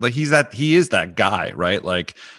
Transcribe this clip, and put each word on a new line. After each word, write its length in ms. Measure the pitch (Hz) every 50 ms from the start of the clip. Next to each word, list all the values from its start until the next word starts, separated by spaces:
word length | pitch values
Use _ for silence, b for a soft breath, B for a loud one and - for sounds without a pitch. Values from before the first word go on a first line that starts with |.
like, 120 | 120 123
he's 180 | 120 147 151 143
that, 220 | 151 151 143 - -
he 200 | 113 151 156 160
is 140 | 180 170 -
that 260 | - 92 82 90 82
guy, 380 | 110 98 98 107 95 82 85 -
right? 300 | - 87 90 101 - -
Like, 320 | 90 92 87 87 - B B B B B